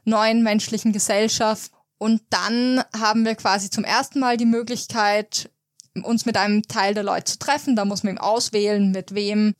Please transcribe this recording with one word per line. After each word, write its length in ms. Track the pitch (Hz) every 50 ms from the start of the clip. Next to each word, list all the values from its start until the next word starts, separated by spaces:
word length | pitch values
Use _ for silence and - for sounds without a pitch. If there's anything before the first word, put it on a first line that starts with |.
| _
neuen 380 | 220 220 214 214 220 226 233 226
menschlichen 500 | 220 208 214 - - 226 208 - 233 202
Gesellschaft. 800 | 202 - - 208 202 220 220 - - 233 220 220 214 - - - _ _ _ _ _
Und 240 | 208 220 226 220 - _
dann 540 | - 180 180 202 226 240 247 254 254 262 254 - - 220
haben 280 | 220 214 220 226 226
wir 100 | 220 220
quasi 340 | 220 - 214 190 202 190 196
zum 140 | - - 196
ersten 360 | - 190 233 269 - - 285
Mal 180 | 262 247 240 233
die 80 | 233
Möglichkeit, 1040 | 233 226 233 240 220 247 220 - - - 233 208 208 208 214 214 - - - - - _ _ _ _ _ _ - _ _ 190 -
uns 240 | - 233 220 - 233
mit 100 | 220 208
einem 240 | 196 208 208 214 208
Teil 300 | - - 226 190 196 208
der 100 | 214 202
Leute 220 | 202 185 175 -
zu 140 | - - -
treffen. 360 | - - 285 302 - 294 254
Da 80 | 220 202
muss 200 | 202 202 190 -
man 80 | 202
eben 100 | 185 -
auswählen, 680 | - 190 214 240 240 - - 208 208 208 208 208 202 196
mit 240 | 190 185 185 - 190
wem 400 | 208 208 202 208 208 214 214 208 -